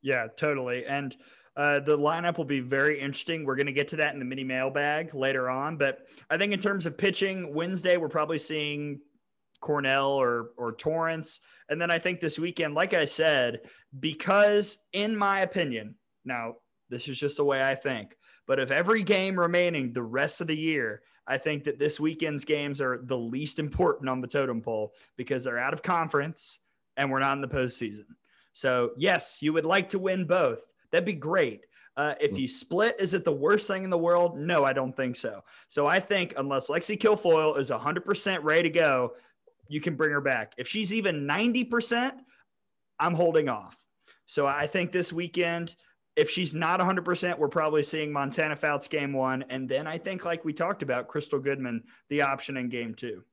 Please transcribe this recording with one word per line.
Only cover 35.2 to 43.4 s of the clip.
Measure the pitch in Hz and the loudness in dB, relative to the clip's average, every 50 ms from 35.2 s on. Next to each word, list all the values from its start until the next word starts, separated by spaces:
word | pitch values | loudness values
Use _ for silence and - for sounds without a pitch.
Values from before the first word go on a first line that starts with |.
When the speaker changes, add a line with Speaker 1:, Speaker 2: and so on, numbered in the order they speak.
| - 117 104 98 - _ - - - _ | -6 -6 -8 -8 -18 _ -20 -20 -20 _
Speaker 1:
So | - 147 143 | -2 0 2
I | 147 170 196 | 4 2 2
think | 190 - 208 196 175 - - | 0 0 0 0 0 -2 -4
unless | - 135 139 139 135 131 - | -6 -4 -2 -2 -2 -2 0
Lexi | 147 170 170 - 214 202 | -2 -2 -2 -2 -4 2
Kilfoyle | - 214 214 208 - 180 165 156 156 156 131 139 | 4 4 4 4 6 6 6 6 6 4 2 0
is | 135 127 | 0 -2
a | 131 110 | -2 -2
hundred | 113 143 160 180 175 | -2 -2 -2 -2 0
percent | - 202 - - 196 190 175 147 | 0 -2 0 0 -2 -2 0 2
ready | 156 151 165 170 | 4 4 4 4
to | 165 160 170 | 4 4 4
go, | 165 147 135 127 127 120 - - _ _ _ _ _ _ _ _ _ _ | 4 6 4 4 2 0 -4 -10 _ _ _ _ _ _ _ _ _ _
you | 147 151 | -8 -4
can | 147 175 160 | -4 -4 0
bring | 131 156 151 | 0 0 2
her | 147 143 | 2 2
back. | 143 139 131 117 110 - - - | 2 2 0 0 -2 -6 -8 -10
If | 127 - | -8 -6
she's | - 208 220 175 208 | -4 -4 -4 -2 -2
even | 226 202 196 165 147 143 | 0 0 0 -2 -2 -2
ninety | 143 147 180 220 240 233 247 247 | -2 0 0 2 0 0 0 -2
percent, | 240 233 240 233 - 240 233 247 269 269 - - _ _ _ _ _ _ _ _ _ _ _ _ _ _ _ | 0 -2 -2 0 0 0 0 0 -2 -4 -8 -20 _ _ _ _ _ _ _ _ _ _ _ _ _ _ _
I'm | 147 170 175 | -2 0 2
holding | 156 175 170 160 160 | 2 2 4 4 4